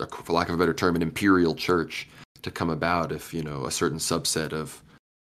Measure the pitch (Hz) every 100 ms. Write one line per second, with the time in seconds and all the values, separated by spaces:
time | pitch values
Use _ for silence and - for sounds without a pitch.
0 | - - - 85 87 85 87 80 92 85
1 | 82 - 101 92 85 76 - 90 76 -
2 | - - - - - - 85 80 85 87
3 | 78 76 - 80 78 71 64 - 85 78
4 | - 82 - 87 76 78 78 - - -
5 | _ _ _